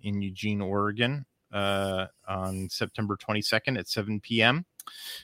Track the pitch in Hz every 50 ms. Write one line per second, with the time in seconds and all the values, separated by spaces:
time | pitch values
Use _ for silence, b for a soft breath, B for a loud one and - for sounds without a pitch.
0 | - 104 101 101 98 98 92 92 107 107 104 101 98 92 98 101 101 104 101 110
1 | 120 123 139 143 131 - _ _ _ _ - 101 101 101 98 98 98 98 95 92
2 | 95 92 - _ _ - 95 92 95 95 95 95 95 90 - - 113 - - -
3 | 107 101 101 - - - 107 107 104 - 113 110 - - 131 104 90 - - 113
4 | 101 104 107 104 - - 117 113 110 120 131 165 180 - _ - B B B B
5 | B B B B